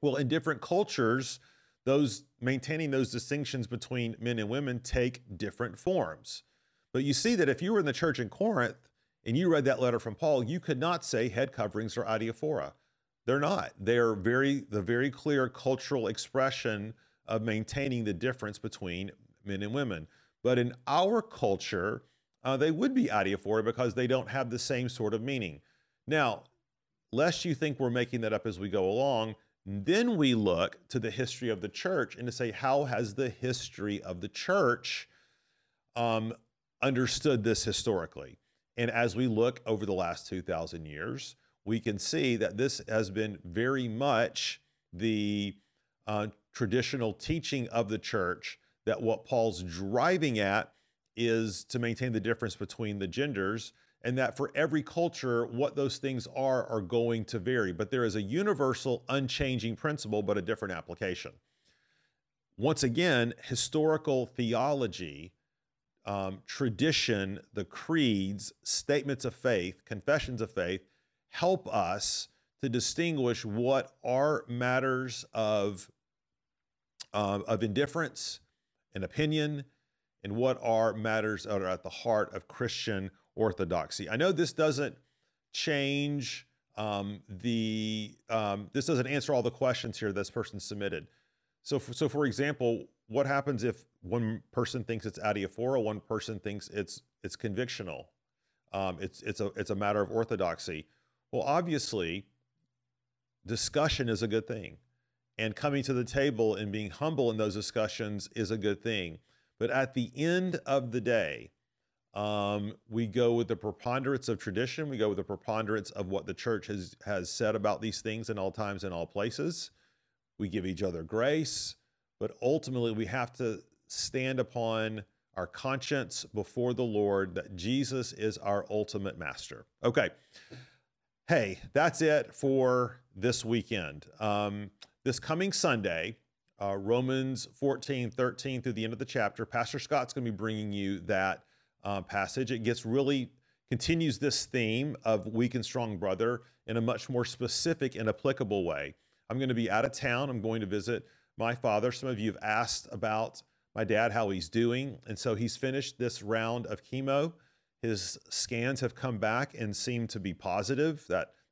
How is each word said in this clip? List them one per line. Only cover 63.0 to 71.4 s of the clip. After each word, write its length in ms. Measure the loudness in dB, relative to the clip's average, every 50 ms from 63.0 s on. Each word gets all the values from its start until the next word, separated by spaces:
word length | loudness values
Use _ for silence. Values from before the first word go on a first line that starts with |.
| 4 4 4 4 4 2 0 -4 -8
historical 840 | -6 -2 -2 -2 0 2 4 4 4 4 2 2 2 2 2 0 0
theology, 1080 | -2 -2 0 2 2 2 2 2 2 0 0 -2 -2 -4 -8 -10 -10 -12 -14 -16 -18 _ _ _ _ _ _ _ _ _ _ _ _ _ -6
um, 380 | -4 -2 -2 -2 -2 -4 -8 -10
tradition, 920 | -10 -4 -2 0 0 0 2 2 2 2 2 2 2 2 2 0 -2 -4 -8 -12 _ -8
the 120 | -6 -6
creeds, 880 | -6 -8 -10 -4 -2 2 4 4 4 4 2 2 0 -2 -6 -8 -10 -12 _
statements 640 | -6 -4 -4 -2 0 2 0 2 0 -2 -4 -4 -4
of 80 | -6 -6
faith, 500 | -2 0 2 2 2 2 0 -4 -8 _
confessions 560 | -10 -10 -4 0 2 2 2 0 -2 -4 -4
of 120 | -4 -4
faith, 300 | -2 -2 0 0 -2 -4 -6 _ _ _ _ _ _ _ _ _
help 360 | -6 0